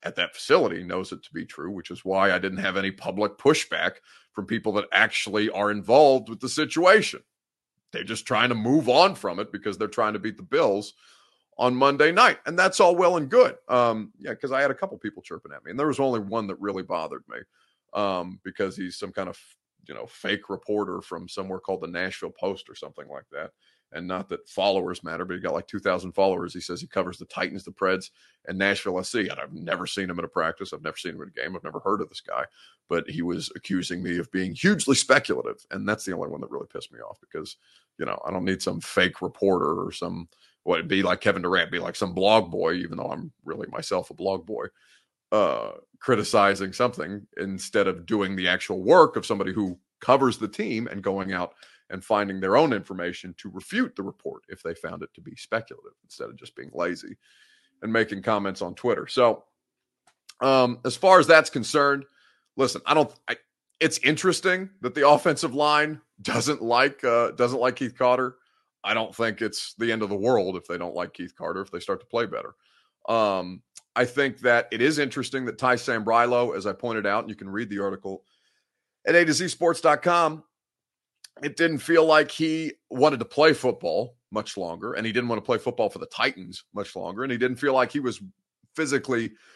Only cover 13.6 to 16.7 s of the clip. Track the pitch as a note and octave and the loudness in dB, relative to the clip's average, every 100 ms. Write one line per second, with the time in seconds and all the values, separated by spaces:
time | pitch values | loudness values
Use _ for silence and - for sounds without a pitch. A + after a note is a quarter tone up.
13.6 | - B2 A#2 A2 G#2 _ - A2+ C3 C3 | 0 2 2 0 -6 _ -12 -8 -4 -2
14.6 | C#3+ - G3 G2+ G#2+ - - E2+ D#2 C#2+ | -2 -2 -8 -8 -12 -12 -16 -16 -16 -18
15.6 | D2+ A#2 D3+ B2+ C3+ A2+ G2 A2+ G2+ F2+ | -12 -4 -2 0 0 -2 -4 -6 -6 -6
16.6 | G2+ | -6